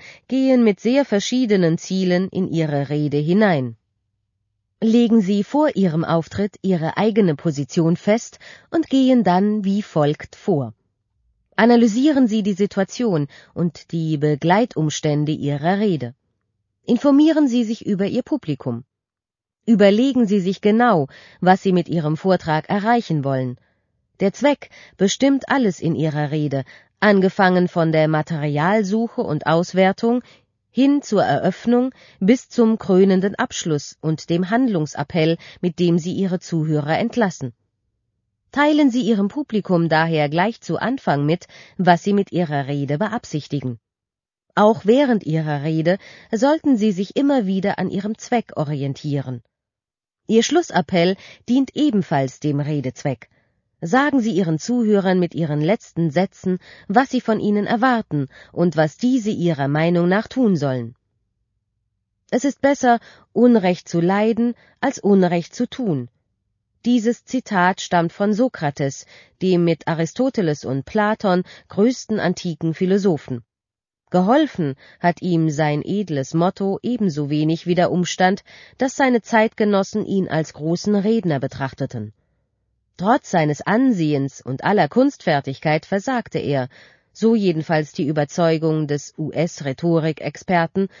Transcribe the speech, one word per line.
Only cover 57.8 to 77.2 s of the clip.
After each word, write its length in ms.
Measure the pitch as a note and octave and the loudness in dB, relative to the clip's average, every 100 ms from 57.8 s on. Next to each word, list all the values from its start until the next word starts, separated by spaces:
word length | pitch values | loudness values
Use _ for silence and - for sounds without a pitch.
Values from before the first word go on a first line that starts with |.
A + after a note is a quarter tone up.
| C4 A#3 - D3+ C3+ - - | 0 0 -2 -6 -6 -10 -14
und 240 | - F3 D#3+ | -2 -2 0
was 200 | D#3 - | -2 0
diese 340 | B3 C4 G3+ | -2 0 -2
Ihrer 380 | - E3+ C#3+ C#3 | -2 -2 -2 -2
Meinung 400 | D3+ E3 F3 F3 | 0 2 2 2
nach 180 | G3 - | 0 -2
tun 300 | C4 A#3 E3 | 0 0 2
sollen. 400 | C#3 B2+ A#2 - _ _ _ _ _ _ _ _ _ _ _ _ - | -2 -4 -8 -14 _ _ _ _ _ _ _ _ _ _ _ _ -6
„Es 140 | B3 | -2
ist 160 | C#4 - | -2 0
besser, 380 | C#4 C#4+ B3+ A#3 - - _ | 0 2 2 2 -2 -20 _
Unrecht 560 | - B3 A3+ F3+ F3 - | 2 4 6 4 -2 -2
zu 120 | E3+ | 0
leiden, 540 | E3+ G3+ A3 A#3 A#3+ A3+ _ - | 0 2 0 0 -2 -4 _ -6
als 180 | C4+ - | -6 -2
Unrecht 560 | G3+ G3 F3 F3 - | 2 4 4 0 -4
zu 120 | - B3 | -6 -6
tun.“ 440 | - A3+ C#3 A#2+ _ _ _ _ _ _ _ | -4 -4 -4 -6 _ _ _ _ _ _ _
Dieses 400 | A#3 B3 A3 A#3 | 0 2 2 -4
Zitat 560 | - B3+ - G3 F3+ G3 | -4 -8 -2 0 2 0
stammt 320 | - F3 E3 | -2 0 0
von 220 | - G#3 | -2 -2
Sokrates, 720 | G#3 C4 - D3 - C#3 - - - _ - | 0 0 -2 -6 -2 -6 -6 -20 -20 _ -4
dem 240 | F#3 F3 | 0 2
mit 220 | E3+ D#3+ - | 2 0 -4
Aristoteles 760 | D#3+ D#3+ - C4 A#3+ E3 D3 | -4 -4 -2 -2 0 -2 -2
und 200 | A2+ C3+ | -4 -6
Platon 600 | - G#3+ G#3 A3 G3+ F3+ - - _ | -4 -2 -2 0 0 0 -2 -12 _
größten 520 | F#3+ A#3 B3+ - G#3+ | 0 0 0 -6 -2
antiken 540 | F3 F#3 F3+ D3+ D#3+ | -2 -2 -6 -4 -4
Philosophen. 720 | D#3 F#3 G3+ G3 D3 - A#2+ - _ _ _ _ _ - | -2 0 0 0 -2 -4 -12 -12 _ _ _ _ _ -4
Geholfen 640 | F3+ F#3+ C#4 D4+ - D3 C3+ - - | 0 2 2 0 -2 -4 -6 -14 -4
hat 200 | F3 - | -4 -2
ihm 300 | F#3 E3 D#3+ | -2 0 0
sein 320 | D3 D3+ D3 | 0 -2 -2
edles 480 | - G3 F3+ C#3+ C3 | -4 -6 -4 -6 -4
Motto 460 | E3 F3+ - G3 F#3+ | 0 0 -2 -6 -4
ebenso 460 | A3+ B3 G3 D3 | -6 -2 -2 -2